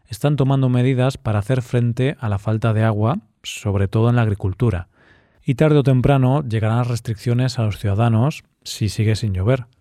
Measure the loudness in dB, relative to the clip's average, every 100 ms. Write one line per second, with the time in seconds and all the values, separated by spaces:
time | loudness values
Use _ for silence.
0 | -16 -4 0 2 2 2 2 2 2 2
1 | 0 -2 -2 -2 0 -2 -2 0 0 0
2 | -2 -4 -4 -4 -2 -2 0 2 2 2
3 | 0 -2 -8 _ -16 -8 -2 0 0 2
4 | 2 2 0 0 -4 -2 -2 -2 -6 _
5 | _ _ _ _ -4 0 2 4 4 2
6 | 4 4 2 0 -2 -2 0 0 -2 -4
7 | -6 -6 -2 0 0 -2 -4 -2 -2 0
8 | 2 2 0 -4 -12 _ -14 -4 -4 0
9 | 0 0 -2 -2 0 0 -4 _